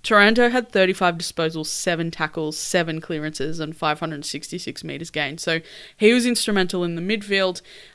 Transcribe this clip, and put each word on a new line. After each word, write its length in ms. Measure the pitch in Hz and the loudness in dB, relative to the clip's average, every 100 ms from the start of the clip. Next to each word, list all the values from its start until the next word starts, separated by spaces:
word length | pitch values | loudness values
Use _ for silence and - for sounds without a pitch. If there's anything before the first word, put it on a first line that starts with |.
Taranto 480 | - 214 202 226 240 | 2 6 8 6 4
had 220 | 254 240 | 4 0
thirty-five 440 | 196 185 190 180 170 | 2 2 4 0 0
disposals, 520 | 170 - 160 165 156 | -6 -4 -4 -4 -6
seven 440 | - 185 165 165 | -4 -2 -2 -2
tackles, 460 | - 156 - 156 156 | -2 -4 -2 -4 -6
seven 420 | - 180 165 160 | -2 0 0 -4
clearances, 600 | - 160 156 156 160 165 | -6 -6 -6 -4 -4 -4
and 160 | 156 160 | -6 -4
five 220 | 160 147 | -2 -2
hundred 260 | 165 147 - | -4 -6 -8
sixty-six 580 | 151 - 180 - - | -10 -10 -10 -10 -10
metres 260 | 156 143 165 | -10 -10 -8
gained. 300 | 156 143 160 | -4 -4 -4
So 220 | - 160 - - - - | -4 -4 -4 -18 -20 2
he 180 | 220 | 6
was 120 | 247 240 | 6 4
instrumental 580 | 233 - 202 185 185 | 0 0 0 0 0
in 120 | 175 170 | -4 -4
the 60 | |
midfield. 600 | 180 220 202 196 190 180 - - - | -4 -4 -2 0 0 -2 -12 -20 -20